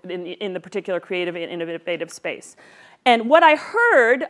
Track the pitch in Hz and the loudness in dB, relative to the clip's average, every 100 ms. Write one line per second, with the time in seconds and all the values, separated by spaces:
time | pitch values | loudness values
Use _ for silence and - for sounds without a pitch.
0 | 180 180 175 175 208 180 175 202 180 175 | -12 -10 -10 -10 -8 -8 -8 -10 -6 -6
1 | - 180 175 170 170 170 165 165 165 165 | -6 -6 -6 -6 -10 -8 -8 -8 -8 -8
2 | 165 - - - - - - - - _ | -8 -10 -10 -10 -14 -20 -20 -20 -20 _
3 | - 233 226 311 330 302 - 427 466 339 | 2 2 4 6 6 4 -2 0 4 4
4 | 226 262 302 | 4 2 -2